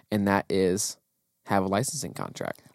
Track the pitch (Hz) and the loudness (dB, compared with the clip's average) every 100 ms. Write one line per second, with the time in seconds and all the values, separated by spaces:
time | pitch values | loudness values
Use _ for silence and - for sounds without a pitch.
0 | - 107 101 98 - 98 92 95 - - | -4 0 2 2 2 2 2 2 -2 -8
1 | _ _ _ _ - 101 95 98 135 147 | _ _ _ _ -2 0 2 0 -2 -6
2 | 85 - 50 - 50 - - | -8 -8 -10 -8 -8 -10 -10